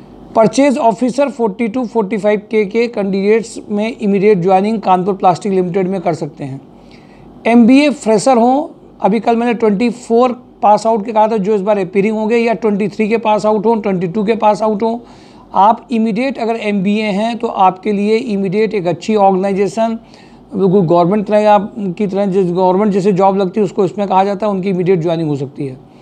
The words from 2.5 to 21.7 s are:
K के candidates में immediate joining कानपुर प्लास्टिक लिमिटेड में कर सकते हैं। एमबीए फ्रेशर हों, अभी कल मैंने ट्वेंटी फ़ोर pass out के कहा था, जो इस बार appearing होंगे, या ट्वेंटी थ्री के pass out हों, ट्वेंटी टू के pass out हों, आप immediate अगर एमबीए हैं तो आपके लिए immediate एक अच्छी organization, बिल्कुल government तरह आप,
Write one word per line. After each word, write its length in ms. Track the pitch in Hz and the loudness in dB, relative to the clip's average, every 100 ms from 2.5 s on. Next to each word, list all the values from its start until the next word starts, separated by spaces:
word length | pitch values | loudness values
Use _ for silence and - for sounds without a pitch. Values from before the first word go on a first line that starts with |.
K 140 | 220 196 | -2 0
के 220 | 226 233 | -2 -2
candidates 720 | 233 196 196 202 226 - - - | -4 -4 -2 2 0 0 -12 -8
में 280 | 208 220 269 | -4 -4 -4
immediate 380 | 208 202 208 202 | 0 2 4 2
joining 420 | 180 190 208 226 | 2 2 2 -2
कानपुर 320 | - 185 180 | 0 0 0
प्लास्टिक 380 | 190 190 170 208 | 0 0 0 -2
लिमिटेड 340 | 190 180 190 185 | -2 -2 -2 -2
में 140 | 190 | -2
कर 120 | 175 | -4
सकते 300 | 160 151 - | -4 -8 -10
हैं। 180 | 139 135 - - - - - - - - - | -12 -12 -16 -20 -20 -20 -20 -20 -20 -8 0
एमबीए 440 | 240 226 262 294 | 4 6 6 4
फ्रेशर 480 | 226 208 214 262 240 | 0 0 0 2 2
हों, 440 | 240 269 330 - - - | 2 0 -2 -12 -20 -4
अभी 180 | 196 220 | -2 0
कल 160 | 240 233 | 0 0
मैंने 180 | 240 | 0
ट्वेंटी 360 | 240 220 196 240 | 0 0 2 -2
फ़ोर 560 | - - 233 254 233 - - | -4 -2 2 2 -2 -12 -2
pass 260 | 202 208 226 | 2 2 2
out 180 | 226 214 | -2 -2
के 60 | |
कहा 160 | 214 220 | 0 2
था, 100 | 226 | 0
जो 180 | 190 214 | 0 0
इस 60 | |
बार 160 | 190 208 | 0 0
appearing 400 | 180 202 202 214 | 0 0 0 -2
होंगे, 200 | 214 240 | 0 0
या 160 | 233 | 0
ट्वेंटी 340 | 226 220 202 208 | 0 -2 0 -2
थ्री 220 | - 214 | -2 -2
के 80 | 226 | 0
pass 280 | 226 214 214 | 0 0 0
out 200 | 214 214 | 0 0
हों, 160 | 226 | 0
ट्वेंटी 260 | 208 185 180 | 0 -2 -2
टू 160 | 220 | -2
के 120 | 202 220 | -2 0
pass 260 | 214 208 | 0 0
out 220 | 214 208 | -2 -2
हों, 160 | 226 240 - - - - - | -4 -4 -10 -20 -20 -20 -6
आप 340 | - 202 220 - | 2 2 2 -2
immediate 460 | 226 226 208 269 269 | -2 0 -2 -4 -4
अगर 180 | 226 226 | -4 -4
एमबीए 480 | 214 202 190 214 | -2 -2 0 0
हैं 340 | 214 190 226 233 | 0 -2 -2 -4
तो 100 | 233 | -6
आपके 440 | - 185 180 220 | 0 0 0 -4
लिए 240 | 202 208 220 | -2 0 0
immediate 580 | 262 196 190 202 220 | 0 -4 -2 0 0
एक 140 | 214 175 | -2 -2
अच्छी 280 | 165 - 214 | -4 -2 2
organization, 840 | 196 185 196 196 196 226 226 226 - - - - - 208 | 2 2 0 -2 -2 -2 -4 -4 -12 -20 -20 -20 -12 0
बिल्कुल 260 | 190 202 | 2 4
government 460 | 160 175 175 214 202 | 4 2 2 0 0
तरह 240 | 208 214 | 2 4
आप, 220 | 208 214 | 2 2